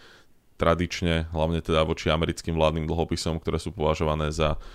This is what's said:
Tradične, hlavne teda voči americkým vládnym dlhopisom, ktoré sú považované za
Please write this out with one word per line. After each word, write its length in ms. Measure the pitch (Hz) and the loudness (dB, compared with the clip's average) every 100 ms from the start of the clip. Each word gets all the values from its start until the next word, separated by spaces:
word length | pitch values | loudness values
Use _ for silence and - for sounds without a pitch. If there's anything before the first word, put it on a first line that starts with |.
| - - - - _ | -14 -20 -20 -20 _
Tradične, 760 | - 80 85 87 - 87 82 80 | 0 2 2 0 -2 0 0 0
hlavne 300 | 80 80 82 | 0 0 0
teda 220 | - 80 | 2 2
voči 260 | 80 82 85 | 2 0 0
americkým 460 | 80 80 - - | 0 0 -2 -2
vládnym 320 | 82 78 80 78 | 2 2 2 -2
dlhopisom, 520 | 80 80 82 85 80 | -2 -2 -2 -2 -4
ktoré 200 | - 78 | -2 -4
sú 120 | 82 | -4
považované 600 | - 78 78 80 78 76 | -2 0 0 0 0 -2
za 320 | 78 78 76 - | 0 0 0 -6